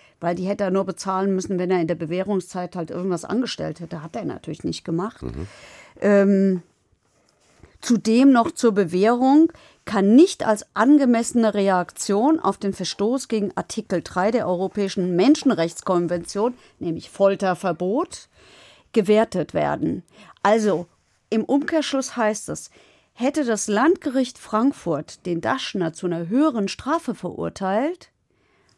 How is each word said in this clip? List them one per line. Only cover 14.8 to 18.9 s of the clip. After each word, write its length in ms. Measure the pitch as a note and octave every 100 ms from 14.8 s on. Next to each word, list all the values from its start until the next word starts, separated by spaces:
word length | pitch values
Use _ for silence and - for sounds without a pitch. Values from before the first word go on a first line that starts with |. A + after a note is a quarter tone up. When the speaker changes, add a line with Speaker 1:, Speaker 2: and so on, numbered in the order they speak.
| G3 - F3+ F3
Speaker 1:
Menschenrechtskonvention, 1400 | A3+ A#3 C4+ F3+ E3 - - F3+ E3+ F3 - G3+ A#3 B3 _ _
nämlich 320 | F3 E3 -
Folterverbot, 1160 | - G3 G3 G3 F3+ F#3+ D#3+ F3+ A#3+ - - - _ - - - _ _